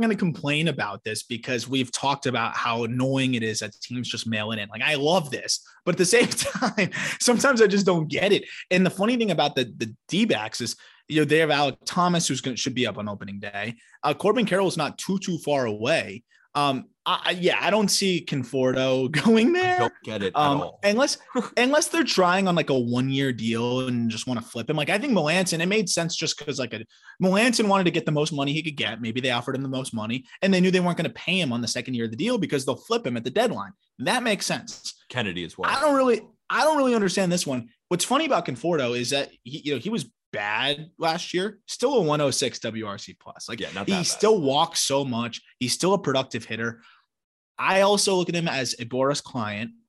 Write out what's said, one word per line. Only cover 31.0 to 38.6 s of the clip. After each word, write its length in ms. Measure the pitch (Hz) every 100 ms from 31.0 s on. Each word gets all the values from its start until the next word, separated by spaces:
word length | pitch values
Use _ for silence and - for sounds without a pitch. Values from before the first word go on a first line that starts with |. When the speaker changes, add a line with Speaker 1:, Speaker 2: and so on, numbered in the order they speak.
| 147
Speaker 1:
pay 280 | - - 185
him 140 | 147
on 80 | 117
the 80 | 113
second 240 | 123 123
year 140 | 120 113
of 40 |
the 60 | 117
deal 220 | 220 240
because 260 | 185 143
they'll 100 | 135
flip 320 | 123 - 233 170
him 120 | 120
at 40 |
the 60 | 123
deadline. 420 | 202 240 113 98 - _ -
That 240 | 143 247
makes 240 | 240 202 -
sense. 480 | 139 - - - - -
Speaker 2:
Kennedy 340 | 123 104 87
as 140 | 82 -
well. 120 | 123
Speaker 1:
I 80 | 254
don't 140 | 302
really, 280 | 277 254 226 - _ -
I 160 | 208
don't 140 | 294 302
really 160 | 262
understand 360 | 233 190 196 180
this 160 | 175 147
one. 220 | 127 113 _ -
What's 160 | 175
funny 200 | - 269
about 220 | 311 196 -
Conforto 520 | 127